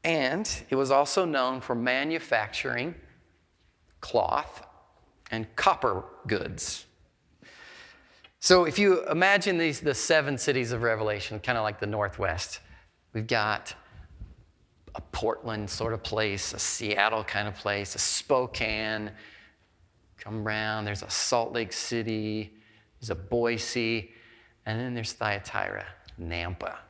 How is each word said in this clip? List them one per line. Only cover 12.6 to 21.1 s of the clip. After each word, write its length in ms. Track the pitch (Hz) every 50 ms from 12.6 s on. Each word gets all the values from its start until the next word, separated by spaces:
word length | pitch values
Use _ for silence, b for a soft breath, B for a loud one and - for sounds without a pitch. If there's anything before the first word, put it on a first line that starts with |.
| b b b b b b b b _ _
we've 140 | _ 113 110
got 480 | 117 127 113 104 107 107 - - - - - B B B B B B B B B B - - - _ _ _ _ _ _ _ _ - -
a 40 | -
Portland 720 | - - - - - 110 - - - 120 110 107 104 101
sort 220 | - - 110 117
of 100 | 113 110
place, 500 | - - - 110 110 104 98 98 - -
a 60 | - -
Seattle 640 | - - - - 120 104 104 98 101 110 110 110
kind 240 | 104 - - 101 104
of 80 | 104 98
place, 400 | - - 104 101 101 101 95 -
a 40 | -
Spokane, 1120 | - - - - - - 143 131 127 123 - - 120 110 107 107 107 107 110 107 107 104 101 B B B B B B B B B B B B _ _ _ _ _ _ _ _ -
come 280 | - 107 107 110 104
around, 380 | 110 107 107 107 107 107 110 107
there's 180 | 104 101 98
a 80 | - -